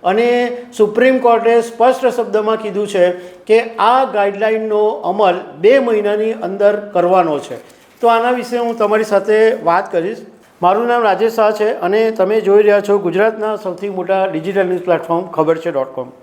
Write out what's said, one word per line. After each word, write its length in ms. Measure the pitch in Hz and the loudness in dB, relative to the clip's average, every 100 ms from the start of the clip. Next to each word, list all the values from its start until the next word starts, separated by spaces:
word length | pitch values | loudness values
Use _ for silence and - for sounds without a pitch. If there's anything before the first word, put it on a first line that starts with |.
અને 540 | 185 202 240 240 240 247 240 - | 0 0 2 0 -2 -6 -14 -2
સુપ્રીમ 420 | 214 220 247 262 | 0 4 4 4
કોર્ટે 420 | 233 226 226 233 | 2 2 4 2
સ્પષ્ટ 460 | 226 - 233 262 262 | 0 0 2 2 0
શબ્દમાં 560 | 233 214 208 214 220 | -2 -2 -2 -2 -2
કીધું 260 | 220 190 208 | -4 -6 -4
છે 220 | 202 180 180 - - - | 0 0 0 -10 -20 0
કે 140 | 220 226 - | 2 2 -2
આ 260 | 202 254 | 2 2
ગાઈડલાઈનનો 800 | 269 208 202 196 220 220 220 208 214 | 0 0 -2 0 -2 -2 -2 0 0
અમલ 540 | 277 170 196 202 180 180 - | -2 -4 0 0 0 -6 0
બે 200 | 185 269 | 4 4
મહિનાની 540 | 240 214 202 208 220 | 2 0 0 -2 -2
અંદર 580 | 226 175 202 202 202 - | -4 -6 0 2 0 -4
કરવાનો 440 | 185 175 190 170 143 | -2 2 2 2 -2
છે. 180 | - 120 - - _ _ | -6 -16 -16 -20 _ _
તો 80 | 233 | 0
આના 220 | 226 240 | 2 0
વિશે 280 | 247 240 240 | -2 -4 -4
હું 200 | 233 233 | -4 -2
તમારી 260 | 208 214 | 0 0
સાથે 480 | 220 196 202 214 220 226 | 0 0 2 2 4 2
વાત 280 | 165 175 - | 0 0 0
કરીશ. 260 | 180 170 220 - - _ _ | -4 -4 -8 -14 -20 _ _
મારું 240 | 175 202 240 | 0 2 2
નામ 160 | 240 | 0
રાજેશ 300 | 226 180 220 | 2 2 0
શાહ 180 | 226 214 | 2 0
છે 220 | 214 214 | 2 -2
અને 380 | - - 208 226 | -2 -2 0 0
તમે 300 | 220 190 220 | 0 0 0
જોઈ 220 | 190 202 | 2 4
રહ્યા 180 | 208 202 | 4 2
છો 180 | 202 202 | 2 0
ગુજરાતના 580 | 175 175 220 220 214 208 | 0 0 0 0 -6 -6
સૌથી 320 | 202 175 202 | -8 -8 -8
મોટા 380 | 185 180 190 190 | -8 -2 -2 0
ડિજિટલ 400 | 160 160 196 190 | -4 -4 -2 -2
ન્યૂઝ 160 | 180 | -2
પ્લેટફોર્મ 440 | 180 165 165 170 185 | 0 -2 0 -4 -4
ખબર 320 | 170 156 160 | -2 0 0
છે 120 | 170 | -2
ડોટ 160 | 143 131 | -4 -6
કોમ. 260 | - 127 - | -8 -12 -14